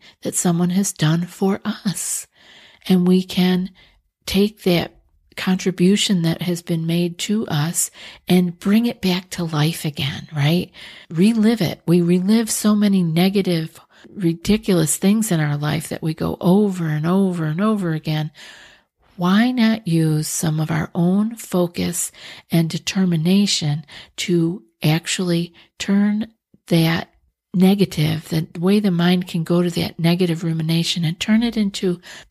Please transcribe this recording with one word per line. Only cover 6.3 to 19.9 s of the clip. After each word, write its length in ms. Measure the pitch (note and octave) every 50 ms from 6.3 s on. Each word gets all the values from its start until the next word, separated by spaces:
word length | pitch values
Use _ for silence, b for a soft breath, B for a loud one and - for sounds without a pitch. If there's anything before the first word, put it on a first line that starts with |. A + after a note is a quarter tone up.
| - -
has 180 | D#3+ F3+ F3 E3+
been 260 | - - E3+ D#3+ D#3+
made 320 | E3 E3+ F3 F3 F3 E3+ -
to 260 | - - G#3 A3 - -
us 420 | D#3+ D3 D3 E3 E3+ - - - B B B B B B B -
and 300 | F3 F#3 F3+ F3 E3+ -
bring 260 | - G3 G#3 A3+ A#3+
it 160 | A#3 - -
back 300 | - F#3 F3+ F#3 - _
to 140 | - - F3
life 420 | E3 D#3+ D3+ D3+ E3 E3 - -
again, 420 | D#3 C#3 - C3+ C#3 - - - - D#3
right? 340 | D3 C#3 D3 E3+ F3+ - - B B B B B B B -
Relive 540 | E3 D#3+ F#3+ A3 A#3 A3 G#3 A3 A#3+ A3
it. 180 | F3 - - - _
We 160 | D#3+ E3+ F3+
relive 480 | E3+ E3+ F3 F3+ F3+ G3 A3 A#3 A3+ A3
so 240 | - - - G#3 G#3+
many 280 | G#3 G#3 G3+ G3 F#3+
negative, 800 | F3 E3 D#3+ E3+ F#3 G3 G3 G3+ F#3 F#3 F3 D#3+ D#3+ D#3+ - - - B B B B -
ridiculous 880 | - G#3 F#3 E3 E3 E3+ - - G#3 A3 - G#3+ F#3 E3 D#3+ D3 - -
things 340 | - G3 G#3 A3+ G#3+ -
in 80 | F3 D#3+
our 160 | D3+ D3 C#3+
life 320 | D3 D3 D3+ D3+ D#3+ - -
that 140 | - -
we 100 | - D#3+
go 240 | D#3 - - E3 D#3+ -
over 460 | - E3+ F3+ G#3 G#3+ G3+ F#3 F3+ E3 D#3
and 180 | D3+ D3+ D3+
over 400 | E3+ F#3 G3 G3 F#3 F3 E3+ D#3
and 160 | D#3 D#3 F3
over 320 | G#3 A3 A3 G3+ F#3 E3 D#3
again. 360 | D3+ - D#3+ D#3 D#3 D#3 D#3 B B B B B B B B B B B B _ _ _ _ _
Why 360 | - F3 F3+ F#3+ G#3+ A#3 B3+
not 340 | B3+ A#3+ A3 A3+ A3 A3 -
use 400 | E3+